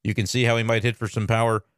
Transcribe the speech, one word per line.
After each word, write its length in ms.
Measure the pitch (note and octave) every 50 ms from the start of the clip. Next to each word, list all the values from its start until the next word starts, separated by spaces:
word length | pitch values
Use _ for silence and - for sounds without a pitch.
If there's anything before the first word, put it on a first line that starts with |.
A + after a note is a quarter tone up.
You 120 | _ A2 G#2
can 140 | - G#2
see 180 | - - B2+ B2
how 100 | A#2 A#2
he 80 | A#2 A2+
might 200 | A2 A#2 A2+ G2+
hit 120 | A#2+ A2
for 140 | - A#2 G2+
some 180 | - A2 G#2+
power. 380 | G2 A2+ A2+ A#2 A#2 A2 G#2+ _ _ _